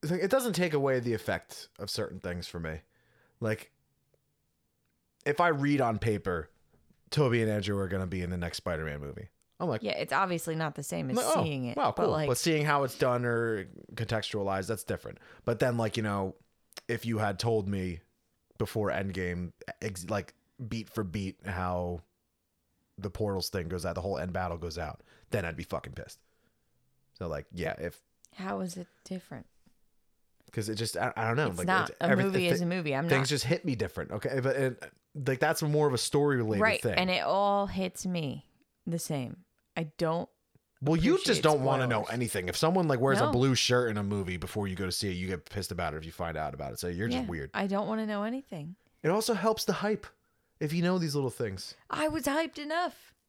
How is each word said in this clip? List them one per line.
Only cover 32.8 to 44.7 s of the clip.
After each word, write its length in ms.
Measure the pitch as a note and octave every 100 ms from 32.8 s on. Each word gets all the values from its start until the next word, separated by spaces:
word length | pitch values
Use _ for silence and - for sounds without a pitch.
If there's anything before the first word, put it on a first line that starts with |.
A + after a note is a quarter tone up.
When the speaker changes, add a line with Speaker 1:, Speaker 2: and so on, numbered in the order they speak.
| D#3 C3+
Speaker 2:
I'm 120 | E3
Speaker 1:
things 120 | C3+
Speaker 2:
not 60 | C3+
Speaker 1:
just 180 | C#3+ A#2+
hit 180 | F3 F3
me 100 | A#2+
different. 360 | G2 - D#2
Okay, 280 | - - C3+
but 140 | B2+ C3
it, 260 | C3+ A#2+ D2+ _ _ - C3
like, 140 | C3
that's 220 | D#3 D#3
more 260 | D3+ D3 D3+
of 60 |
a 40 | B2+
story-related 640 | - D3 D3 C3+ A2 G#2
Speaker 2:
Right, 200 | A3 G#3+
Speaker 1:
thing. 120 | A#2 G2
Speaker 2:
and 140 | F#3
it 140 | F3+
all 440 | E2+ F#3 G3+ G3+ G3+
hits 380 | F#3 F#3 - F#3
me 400 | F3+ D3+ B2+ - _ _ _ -
the 140 | E3
same. 440 | - D3 B2 - - _ _ -
I 140 | E3 -
don't 320 | E3 E3 - _ _ _ _ _
Speaker 1:
Well, 140 | C3+ D#3+
you 160 | F#3 F#4
just 100 | D#4+
Speaker 2:
appreciate 180 | G#3+
Speaker 1:
don't 200 | D#3 D3+
wanna 240 | C3 C3+ B2+
know 160 | A2
Speaker 2:
spoilers. 100 | G#2+
Speaker 1:
anything. 340 | A#2+ A#2 G#2 F2+
If 60 | F2+
someone, 300 | D#3+ F#3 E3+
like, 100 | C3
wears 180 | C3+ C3+
a 60 | -
Speaker 2:
No. 60 |
Speaker 1:
blue 240 | B2 C3 B2
shirt 340 | - B2 B2
in 60 | G#2
a 60 |
movie 340 | G2 G2+ F2+ F2+
before 300 | F2 G#2+
you 80 | G2+